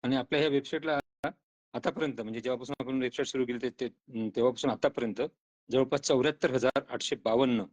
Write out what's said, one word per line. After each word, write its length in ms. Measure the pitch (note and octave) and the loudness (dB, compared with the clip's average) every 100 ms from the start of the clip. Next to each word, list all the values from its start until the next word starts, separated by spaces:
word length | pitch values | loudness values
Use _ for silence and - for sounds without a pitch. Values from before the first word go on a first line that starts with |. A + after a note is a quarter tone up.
आणि 120 | B2 C3+ | 0 -2
आपल्या 240 | B2 D3 | 0 2
ह्या 100 | D3+ | 4
वेबसाईटला 500 | C#3 C#3 D#3+ D#3 C#3+ - _ D#3 - _ _ _ | 2 0 -4 0 -2 -4 _ -8 -8 _ _ _
आतापर्यंत, 480 | B2 E3+ C#3+ D3+ A2+ | -4 -4 -2 -4 -2
म्हणजे 180 | A2 A2+ | -6 -4
जेव्हापासून 360 | B2 B2 B2+ C#3+ | -4 -4 -6 -8
आपण 220 | B2+ C3 | -4 -2
वेबसाईट 260 | B2+ - C3 | -2 -2 -4
सुरू 180 | C3 B2 | 0 -2
केली 120 | A#2+ | -2
ते, 120 | B2 | -4
ते, 200 | - A#2+ _ _ A#2 A2 A2 | -4 -6 _ _ -6 -4 2
तेव्हापासून 340 | A#2+ A#2+ - | 2 2 -2
आतापर्यंत 520 | A2 C#3+ C#3 A#2 G2 C#3+ _ _ _ _ | 0 0 0 -4 -2 -6 _ _ _ _
जवळपास 300 | B2+ C3 C#3+ | 2 2 0
चौऱ्याहत्तर 500 | - C3+ C#3 D3+ E3 | 2 4 4 2 0
हजार 300 | B2+ B2 C#3 C#3+ | 2 2 2 -2
आठशे 260 | A#2+ - C#3+ | -6 -4 -2
बावन्न 480 | A2 A2+ C3 A#2 F#2+ | 2 4 4 2 -2